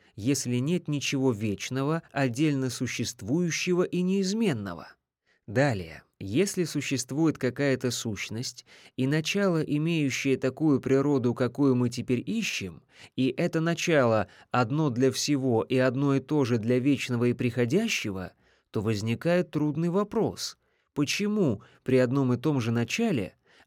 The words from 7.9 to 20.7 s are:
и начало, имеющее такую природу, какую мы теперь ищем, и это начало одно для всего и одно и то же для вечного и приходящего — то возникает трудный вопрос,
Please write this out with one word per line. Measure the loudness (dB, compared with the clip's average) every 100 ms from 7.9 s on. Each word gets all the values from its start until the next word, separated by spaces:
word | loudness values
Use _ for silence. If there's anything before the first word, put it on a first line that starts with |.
| -4 -6 -6 -8 -8 -8 -12 -20 -20 -18 -4
и | 0
начало, | 0 0 0 2 2
имеющее | 0 0 0 0 0 0 0 2
такую | 0 0 2 2
природу, | 4 2 4 2 2
какую | 0 -2 2 2 4
мы | 2
теперь | -2 -2 -2
ищем, | 0 -4 -2 -4 -8 -12 _ -20 -14 -2
и | -2 0
это | -2 0
начало | -2 -2 2 4 6 4 0 -8 -4
одно | 0 0 0 0
для | 2 2
всего | 2 -2 0 2 0
и | 2 2
одно | 2 2 2 2
и |
то | 0 0 2
же | 0
для | 2 2
вечного | 2 0 0 0 2
и |
приходящего — | 2 0 0 0 0 0 -2 -4 -6 -10 -14 _ _ _
то | -4
возникает | 0 0 -2 -2 0 0 0
трудный | -2 -2 0 0
вопрос, | 0 -2 -2 -2 -2 -10 -12 _